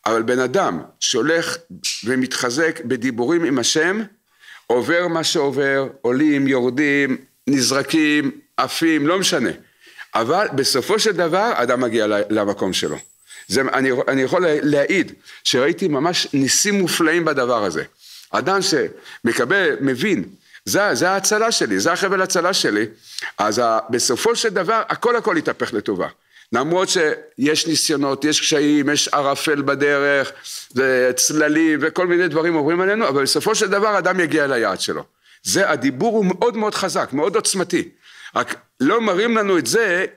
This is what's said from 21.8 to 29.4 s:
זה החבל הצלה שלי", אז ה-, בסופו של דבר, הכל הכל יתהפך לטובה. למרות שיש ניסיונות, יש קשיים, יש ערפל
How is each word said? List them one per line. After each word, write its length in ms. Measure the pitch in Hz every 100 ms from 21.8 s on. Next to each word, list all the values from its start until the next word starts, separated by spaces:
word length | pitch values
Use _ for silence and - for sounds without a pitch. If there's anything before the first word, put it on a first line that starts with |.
זה 120 | 147
החבל 300 | 175 196 190
הצלה 300 | 185 185 170
שלי", 340 | 185 143 104 107 - - - - -
אז 200 | 104 107
ה-, 200 | 120 110 -
בסופו 460 | 120 - 123 220 233
של 120 | 226
דבר, 340 | 196 175 226 -
הכל 280 | - 226 240
הכל 180 | 214 170
יתהפך 360 | 139 - 117
לטובה. 340 | 113 - 95 78 - _ - -
למרות 360 | 117 147 175 185
שיש 760 | 185 156 - - - 139 151 165
ניסיונות, 580 | 147 - 147 139 135
יש 160 | 151 151
קשיים, 480 | - 151 147 147 139
יש 200 | 143 -
ערפל 540 | 143 139 139